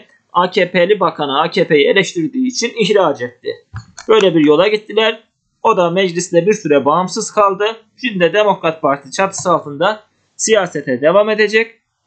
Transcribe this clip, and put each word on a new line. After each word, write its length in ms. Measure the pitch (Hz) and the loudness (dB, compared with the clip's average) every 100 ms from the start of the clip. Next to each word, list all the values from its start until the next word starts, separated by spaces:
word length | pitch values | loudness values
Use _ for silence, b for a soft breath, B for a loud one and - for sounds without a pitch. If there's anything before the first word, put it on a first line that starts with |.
| - b _ | -8 b _
A 180 | 175 180 | -2 -2
K 200 | 202 175 | 0 -2
P'li 280 | 180 175 208 | 0 2 2
bakanı, 420 | 175 - 143 139 | 0 -2 -4 -2
A 100 | 165 | -2
K 160 | 190 165 | -2 2
P'yi 200 | 151 147 | 2 4
eleştirdiği 600 | 185 185 180 156 131 127 | 2 0 -4 -4 -2 -4
için 260 | 123 233 233 | -4 -6 -2
ihraç 420 | 196 202 170 139 | 0 2 2 -2
etti. 280 | 123 - - - _ - - - - | -8 -10 -12 -12 _ -18 -18 -18 0
Böyle 280 | 220 190 165 | 2 4 4
bir 100 | 151 | 4
yola 220 | 151 202 | 4 2
gittiler. 560 | 214 - 208 220 226 _ _ _ _ | 0 -4 -2 -2 -2 _ _ _ _
O 140 | 226 185 | 0 2
da 120 | 170 | 0
mecliste 580 | 175 190 170 170 170 175 | 0 -2 -4 0 0 2
bir 60 | |
süre 320 | 208 156 143 127 | 0 2 2 2
bağımsız 460 | 165 185 233 208 | 0 -2 -6 -4
kaldı. 340 | - 202 190 208 226 _ _ | 0 0 2 -4 -6 _ _
Şimdi 180 | 254 196 | -6 0
de 140 | 165 | 0
Demokrat 480 | 202 208 185 170 156 | 2 0 0 -2 -2
Parti 300 | 147 139 127 | -2 -4 -6
çatısı 400 | - 190 - 185 | -4 -4 -4 -2
altında 520 | 160 147 143 185 214 _ _ _ - | -2 -2 -4 -2 -4 _ _ _ -10
siyasete 680 | - 214 175 151 143 123 | 0 0 0 -6 -4 -2
devam 280 | 147 190 214 | 2 2 2
edecek. 420 | 214 208 220 226 _ _ _ | 0 0 0 -2 _ _ _